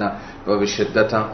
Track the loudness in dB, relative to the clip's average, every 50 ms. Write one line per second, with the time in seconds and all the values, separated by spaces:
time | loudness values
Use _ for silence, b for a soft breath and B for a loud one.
0 | -4 -4 -4 B B B B B B 0 2 2 2 0 0 0 -2 2 4 2
1 | 2 4 4 0 0 0